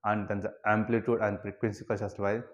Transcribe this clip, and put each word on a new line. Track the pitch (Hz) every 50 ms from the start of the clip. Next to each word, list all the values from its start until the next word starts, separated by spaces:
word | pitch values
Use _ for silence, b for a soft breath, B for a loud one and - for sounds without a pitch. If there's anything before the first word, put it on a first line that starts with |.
| -
आणि | 104 107 107 101 95
त्यांचं | 104 101 95 - - - - 107
amplitude | 107 110 107 110 117 113 104 - 120 113
and | 110 104 101
frequency | 95 - 101 98 - - 113 98 - - -
कसे | 110 101 104
असले | 98 - - 101
पाहिजे? | 98 104 117 120 -